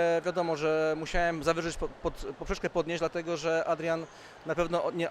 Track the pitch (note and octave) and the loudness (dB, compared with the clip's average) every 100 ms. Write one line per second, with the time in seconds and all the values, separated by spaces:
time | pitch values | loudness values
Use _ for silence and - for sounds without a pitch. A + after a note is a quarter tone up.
0 | E3+ E3+ E3 F3 E3+ D3+ D#3 D#3 D#3 D#3 | 6 4 2 0 0 2 2 4 2 0
1 | D#3+ F3+ E3+ E3 D3 E3 E3 - D#3+ - | 0 2 2 2 0 2 -2 -4 -6 -4
2 | E3 - C3+ C3 D#3+ G3 F3 F3 D#3 E3+ | -6 -4 -8 -8 -6 -4 0 0 0 0
3 | D#3+ F3 E3 E3 D#3+ E3 E3 D#3+ E3 E3 | 0 -2 -2 -2 2 2 2 0 0 -2
4 | D#3+ - - - D#3+ D#3+ E3 E3+ - E3+ | -4 -14 -20 -10 -2 0 2 0 0 0
5 | E3 | -2